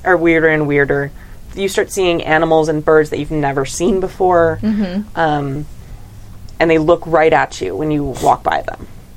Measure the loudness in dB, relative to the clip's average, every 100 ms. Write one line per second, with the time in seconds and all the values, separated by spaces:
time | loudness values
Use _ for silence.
0 | 0 2 4 4 4 2 0 2 2 0
1 | -2 -8 -18 -18 -14 -6 -4 -2 -2 0
2 | 0 0 2 2 4 2 2 0 4 4
3 | 4 -2 -4 -2 -2 -2 -4 -2 0 0
4 | -2 0 2 4 4 2 -2 -2 -2 -4
5 | -6 -2 0 0 -2 -6 -8 -14 -16 -16
6 | -18 -18 -18 -18 -14 -2 2 4 4 2
7 | 4 2 4 4 0 -4 -6 -4 -2 -2
8 | -2 -2 2 2 0 -2 -4 -10 -14 -18
9 | -20